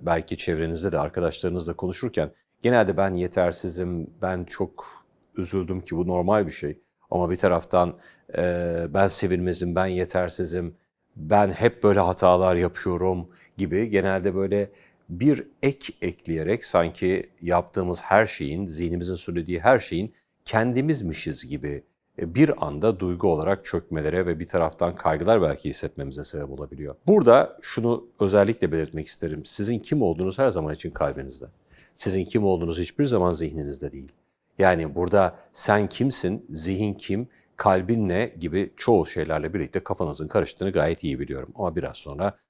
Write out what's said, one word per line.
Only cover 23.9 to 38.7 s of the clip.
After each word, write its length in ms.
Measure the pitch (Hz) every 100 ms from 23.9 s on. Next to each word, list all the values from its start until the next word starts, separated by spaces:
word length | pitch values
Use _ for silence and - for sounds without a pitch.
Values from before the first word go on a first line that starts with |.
| 80 76 87 87
ve 140 | 80
bir 60 | 85
taraftan 480 | 92 82 - 87
kaygılar 480 | 87 80 78 87 113
belki 260 | 82 69 73
hissetmemize 560 | - 76 - 69 67
sebep 260 | 71 76 69
olabiliyor. 440 | 69 73 - 73 - -
Burada 520 | 208 135 123 - -
şunu 440 | - - 117 117 - _
özellikle 520 | 101 101 101 113 87
belirtmek 340 | 80 76 78 76
isterim. 380 | - 82 76
Sizin 340 | - - 104 117
kim 240 | - 156
olduğunuz 360 | 104 82 92 95
her 100 | 135
zaman 260 | 90 76
için 160 | 76 82
kalbinizde. 560 | - - - 67 - - _ _ - _
Sizin 300 | - - 95
kim 200 | 101 113
olduğunuz 340 | 101 90 85 82
hiçbir 260 | 87 -
zaman 280 | 143 117 90
zihninizde 600 | 85 80 78 71 67 71
değil. 200 | 69 67 _ _ _ _ -
Yani 360 | 95 87 80
burada 420 | 71 87 101 90 - -
"Sen 340 | - - 104 98
kimsin, 600 | - 139 - 90 101 -
zihin 440 | 78 80 95 107
kim, 340 | 95 - 98 123 _ _ -
kalbin 520 | 104 95 92 117 101
ne?" 260 | 90 117 85
gibi 320 | 82 95 95